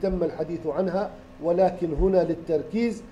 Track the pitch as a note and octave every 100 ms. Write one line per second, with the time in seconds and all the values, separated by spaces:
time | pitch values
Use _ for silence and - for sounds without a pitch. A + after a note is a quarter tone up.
0 | G3 F#3 D#3+ - D#3+ E3+ D#3+ D3 F#3+ F#3
1 | G3+ - - - E3 F3 F#3 F#3 E3+ C#3+
2 | F#3+ F#3 D#3+ E3 - D#3 - G#3+ A#3 G3+
3 | -